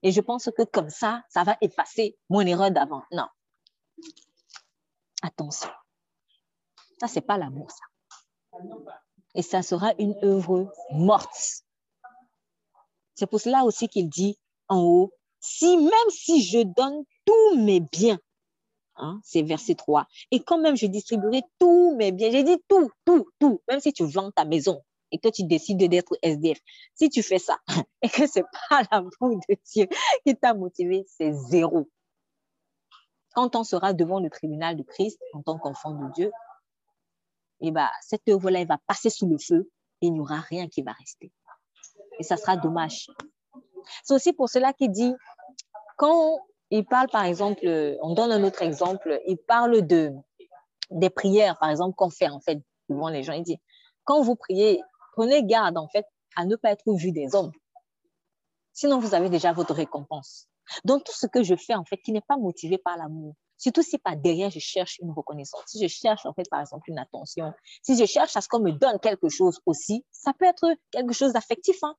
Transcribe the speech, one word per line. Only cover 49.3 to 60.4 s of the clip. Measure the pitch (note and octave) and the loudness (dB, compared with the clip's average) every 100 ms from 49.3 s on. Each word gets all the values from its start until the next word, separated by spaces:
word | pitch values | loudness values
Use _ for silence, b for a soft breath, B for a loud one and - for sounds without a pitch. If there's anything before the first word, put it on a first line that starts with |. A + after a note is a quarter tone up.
| F3+ | -6
parle | - A#3 A#3+ A3+ E3 | 0 2 4 4 4
de, | E3+ D#3 C3+ _ _ - - _ _ - | 2 2 -6 _ _ -20 -20 _ _ -12
des | F3 F#3 | -2 0
prières, | - G3 G3+ G#3 E3 | 0 2 4 2 2
par | D#3 | -2
exemple, | D3+ F#3 | 0 -2
qu'on | F#3 F3+ | 0 -2
fait, | - E3 | 0 -4
en | C#3+ | -2
fait, | - D3+ - _ _ | -6 -6 -8 _ _
devant | C#3 D#3+ | -6 -6
les | D3+ | -6
gens. | C3+ | -8
Il | D#3 | -8
dit, | E3+ E3 _ b b _ | -8 -10 _ b b _
quand | - D4 | 0 2
vous | A#3+ A#3 | 2 0
priez, | - F#3+ G#3+ F#3+ - _ _ | -4 2 4 2 -2 _ _
prenez | - A3+ C#4+ | -4 2 2
garde, | G#3+ A3+ G3 E3+ | 4 2 2 -2
en | D#3 | -4
fait, | G3+ G#3+ _ _ - | -4 -4 _ _ -6
à | |
ne | F3 A3 | -4 0
pas | - | 0
être | G#3 - | 0 -2
vu | G3 F3 | -2 -2
des | D#3+ C#3 | -4 -2
hommes. | G3 E3 - _ - _ _ _ _ _ _ _ _ _ | -2 -2 -10 _ -20 _ _ _ _ _ _ _ _ _
Sinon, | - C#4+ C4+ | -4 0 2
vous | A3+ | 2
avez | F#3 F3+ | 0 2
déjà | E3+ F3 | 2 0
votre | E3 D#3+ | 0 -4
récompense. | D3+ D3+ C#3+ C#3+ D3+ C#3 - | -4 -4 -8 -12 -14 -14 -20